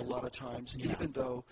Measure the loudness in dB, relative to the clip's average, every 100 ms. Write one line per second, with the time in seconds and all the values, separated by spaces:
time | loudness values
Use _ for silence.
0 | 0 0 -2 -4 -4 -4 -4 0 2 2
1 | 2 2 2 0 -4